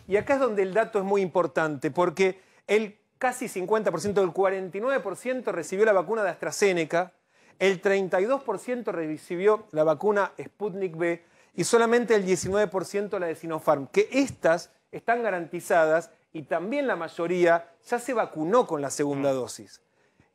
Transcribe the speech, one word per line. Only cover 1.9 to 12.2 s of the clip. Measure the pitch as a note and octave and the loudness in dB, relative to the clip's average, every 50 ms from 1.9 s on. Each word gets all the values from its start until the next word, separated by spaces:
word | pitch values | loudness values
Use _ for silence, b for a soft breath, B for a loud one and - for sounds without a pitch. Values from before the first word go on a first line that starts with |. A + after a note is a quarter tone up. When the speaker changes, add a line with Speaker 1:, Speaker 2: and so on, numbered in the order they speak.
Speaker 1:
porque | C3 F3 F3 F3 D#3+ - F#3+ F#3+ F#3 b b b b b b | 0 2 0 2 2 2 2 0 0 b b b b b b
el | b G3+ A3 A3+ G3 G#3 _ _ _ _ | b 0 2 0 0 -8 _ _ _ _
casi | - - B3+ B3+ - C4 F#3+ | -4 -4 -4 -2 -4 -6 -8
cincuenta | - F#3+ F3+ F3+ G#3+ A3 G#3+ G3 | -6 -6 -4 0 0 0 0 0
por | E3+ E3 D3 | -2 -2 -2
ciento, | G#3 G3 G3+ F#3+ | -2 0 2 0
el | F3 D3 | 0 2
cuarenta | F3 G3 F#3+ F#3+ F#3+ F#3+ F#3 D#3+ | 0 0 0 0 -2 -6 -8 -8
y | G3 G#3+ | -6 -4
nueve | C4 C#4 C4 | -2 -2 -2
por | - G3 F3 | -4 -6 -8
ciento | - - B3 B3+ B3+ A3+ A3+ F#3 | -8 -6 -6 -6 -6 -4 -6 -4
recibió | E3+ D3+ - F#3+ F#3+ G#3+ | -6 -6 -4 -2 0 2
la | A3 G#3 | 4 4
vacuna | F#3+ E3 D#3+ A3 A3+ G#3 | 2 2 0 -2 -2 -2
de | F3+ | -2
AstraZeneca, | D#3+ - - D#3+ D3 - G#3 G3 F#3 F3 D#3+ C#3+ - E3+ F3+ F3+ _ _ b b b b b b b b | -4 -4 -8 -8 -4 0 2 2 2 2 0 0 0 -2 -2 -4 _ _ b b b b b b b b
el | F#3+ F#3+ G3 F3 | 0 0 2 2
treinta | - G3+ G3 G3 G3 F3 G3 F#3 | 2 2 2 2 0 0 0 0
y | F#3+ | 0
dos | A3 C4+ C4+ C4+ | 2 0 -2 -2
por | - G#3 F3+ | -4 -8 -8
ciento | - - B3+ B3 A3+ A3+ F#3+ | -6 -6 -8 -6 -6 -6 -6
recibió | F3 D#3+ D#3 D#3 C#3+ - - F3+ E3+ F#3 G#3 G#3+ A3+ A3 - | -4 -4 -6 -6 -8 -10 -8 -4 0 2 4 4 2 0 -4
la | - D3+ D#3 | -2 0 2
vacuna | D#3+ D#3 C#3+ - G#3 G#3 G3+ F#3+ F3 - - | 2 2 2 2 0 2 2 0 0 -2 -10
Sputnik | C#3+ - _ - G3+ G#3+ F3 G3 F#3+ F3+ D#3+ | -14 -14 _ -8 -8 -8 -6 -4 -6 -6 -4
V | D#3+ F3 E3+ E3+ E3 b b b b b b b | -2 -2 -2 -2 -4 b b b b b b b
y | - E3+ | -4 0
solamente | - - A#3 A3+ A3+ A#3 A#3+ A#3+ G3 A#3 | 4 4 4 4 6 4 2 4 4 2
el | G#3 | 2